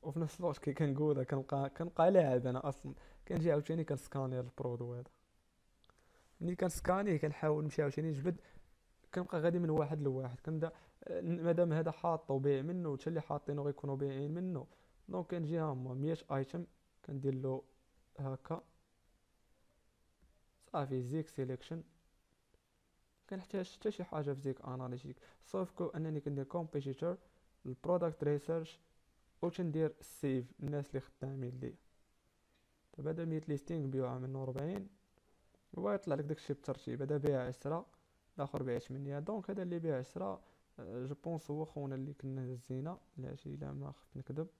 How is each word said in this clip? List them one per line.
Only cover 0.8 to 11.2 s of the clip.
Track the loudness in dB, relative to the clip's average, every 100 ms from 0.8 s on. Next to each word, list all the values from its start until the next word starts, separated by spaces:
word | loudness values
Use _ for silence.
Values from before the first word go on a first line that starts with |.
| 2 4 4 4
كنبقى، | 2 0 0 0 0
كنبقى | -2 -6 6 8
لاعب | 10 8 6 2
انا | 0 -2
اصلا، | -4 -8 -12 -16 -20 -4
كنجي | 2 4
عاوتاني | 4 4 0
كنسكاني | 0 -2 -2 -2 -2 -2
هاد | -4
البرودوي | -4 -4 -2 -4 -6
هذا. | -10 _ _ _ _ _ _ _ _ -20 _ _ -20 -6
ملي | -4 2
كنسكانيه | 0 0 2 2 4 4
كنحاول | 2 2 2 2
نمشي | 2 2
عاوتاني | 2 2 0
نجبد، | 0 0 -2 -6 -20 -20 _ _ _ -6
كنبقى | -4 -2 2
غادي | 4 4
من | 4
واحد | 4 2 2
لواحد، | 2 0 -2 -6
كنبدا، | -4 -2 -2 -4 -20 _
آه، | -6 -4